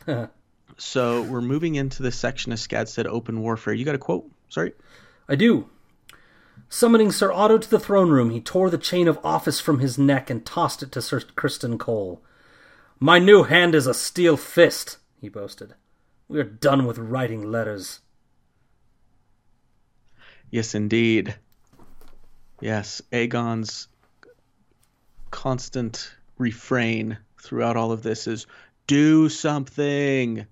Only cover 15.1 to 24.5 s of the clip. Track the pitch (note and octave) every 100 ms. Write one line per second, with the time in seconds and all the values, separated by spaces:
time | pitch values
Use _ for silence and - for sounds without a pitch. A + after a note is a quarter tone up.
15.1 | _ G#2 G#2 G2+ - G#2 _ _ _ _
16.1 | _ - D3+ A2+ G#2+ C#3 C#3 B2 A#2 A2
17.1 | B2+ B2 A2 G#2 A2+ G#2+ G2+ F#2 - _
18.1 | _ _ _ _ _ _ _ _ _ _
19.1 | _ _ _ _ _ _ _ _ _ _
20.1 | _ - - - A2+ A2 G#2 G#2 A2+ A2+
21.1 | A2 G2+ G2+ _ _ _ - - - -
22.1 | - - - - - A2 G#2+ G2+ - -
23.1 | A#2+ A#2+ A#2+ A#2 A2+ A2 - - _ _
24.1 | _ _ _ _